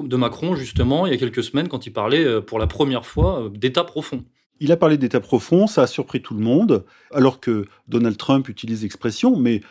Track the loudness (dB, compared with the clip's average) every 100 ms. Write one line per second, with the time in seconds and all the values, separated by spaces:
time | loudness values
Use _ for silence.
0 | -4 0 0 -2 -4 -4 -4 -2 0 2
1 | 0 0 -2 -4 -4 -4 -4 -6 -8 -4
2 | 0 2 2 0 -2 -4 -2 0 -2 -2
3 | -4 0 0 0 -6 -4 -2 0 -2 -6
4 | -8 -10 -12 _ _ -4 0 4 4 2
5 | 2 -2 0 0 2 2 4 2 0 0
6 | -6 -6 -6 -4 2 4 4 2 -2 _
7 | _ 2 2 2 -2 -2 -4 _ -4 0
8 | 0 0 0 0 0 -8 -8 -6 -6 -6
9 | -6 0 2 2 2 0 -4